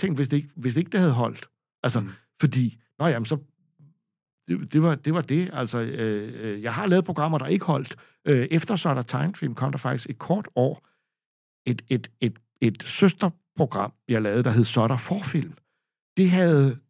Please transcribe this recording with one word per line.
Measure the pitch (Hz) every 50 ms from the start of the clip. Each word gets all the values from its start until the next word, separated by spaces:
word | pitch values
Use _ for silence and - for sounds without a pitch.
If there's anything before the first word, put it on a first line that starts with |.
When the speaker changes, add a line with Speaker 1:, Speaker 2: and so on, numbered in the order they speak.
| -
Speaker 1:
tænkt, | 196 156
hvis | 131 143 123
det | 143
ikke, | 147 147 - -
hvis | 170 120 127 117
ikke | 156 180 -
det | - 196
havde | 180 160 127
holdt. | 120 117 113 110 - - _ _ _ _ _ _ - -
Altså, | 127 123 120
Speaker 2:
Mm. | 107 110 - - _ _ _ -
Speaker 1:
fordi, | - 139 104 131 123 113 - _ _ _ _ -
nå | 147
jamen, | 170 127 117 110
så, | 110 156 139 143 _ _ _ _ _ _ _ _ _ _ _ _ _ _ _ _ _ _ _ _
det, | - 85 - - - -
det | 156
var, | 160 170 147
det | 135 - 151 160
var | 175
det. | 131 113 139 165 180 185 160
Altså, | 135 127 107 - 120
øh, | 113 120 - 117 113 110 104 104 104 120 123
øh, | - 110 110 101 104 107
jeg | 117 127
har | 180 208
lavet | 196 175 190 175
programmer, | - 165 156 147 160 160
der | 139 131
ikke | 143 180 196 -
holdt. | - 147 135 - - - - - _ _ _ -
Øh, | 147 143 123 123 135
efter | 160 165 - - 214
Så | 160 - 165
er | 135
der | 127
tegnefilm, | 120 - - 131 147 180 208 - 160 127 117
kom | - 127 139
der | 135 127
faktisk | - 127 135 123 - -
et | 127
kort | - - - 175 208 - - -
år | 123 127 135 156 - _ _ _ _ _ _ _ _ _ _ _ _ _ _ _ _ -
et, | 127 117 - - -
et, | 135 113 - - _ -
et, | 123 110 - - _ _ _ -
et | 127 113 95 - -
søsterprogram, | - - - 196 185 - - 208 175 - _ _ _ - - 156 - - 98 101 - _ _ _
jeg | - 120 110
lavede, | 107 104 104 123 123
der | 127
hed | 110 120 113
Så | - - 113
er | 110
der | 117 131
forfilm. | 120 - - 185 202 185 135 - 151 - - - _ _ _ _ _ _ _ _ _ _ _ -
Det | 180 190 180
havde | 180 185 180 170 156 143 139 135 120 131 _